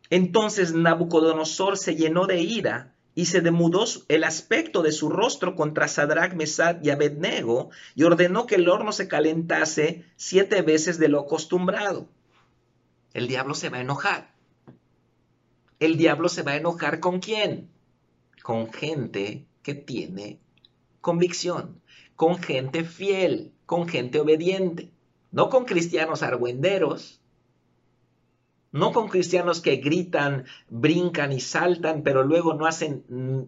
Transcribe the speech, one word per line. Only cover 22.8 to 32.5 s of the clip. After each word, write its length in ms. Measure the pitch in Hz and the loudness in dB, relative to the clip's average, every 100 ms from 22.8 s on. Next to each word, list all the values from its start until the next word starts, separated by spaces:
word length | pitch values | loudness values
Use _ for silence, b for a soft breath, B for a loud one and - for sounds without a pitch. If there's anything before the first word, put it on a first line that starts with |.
fiel, 680 | 165 - 196 190 175 117 - _ - | -6 -6 -2 2 2 0 -6 _ -4
con 220 | 170 170 | -4 -2
gente 320 | 127 123 151 | -4 -2 0
obediente, 720 | 147 156 175 190 180 170 - _ _ _ _ | 2 2 2 0 -2 -4 -14 _ _ _ _
no 180 | - 196 | 0 2
con 140 | 254 | 2
cristianos 600 | 247 175 165 160 160 139 | 2 -2 0 -2 -2 -2
argüenderos, 1000 | 135 120 120 131 180 190 147 - - _ _ _ _ _ _ _ _ _ _ _ _ _ _ _ _ | -4 -2 -4 0 0 2 0 -2 -12 _ _ _ _ _ _ _ _ _ _ _ _ _ _ _ _
no 180 | 143 220 | -2 0
con 160 | 240 214 | 0 0
cristianos 540 | 185 170 180 175 165 | 0 2 0 0 0
que 160 | 156 131 | 0 0
gritan, 680 | 139 175 180 151 143 135 B B B | 0 -2 0 -2 -2 -4 B B B
brincan 640 | 117 147 175 175 160 143 | -2 2 2 0 -2 -4
y 80 | 131 | -4
saltan, 640 | - 156 180 170 160 151 | -4 0 0 0 -2 -2
pero 200 | 139 131 | 2 2
luego 300 | 135 165 165 | 4 4 2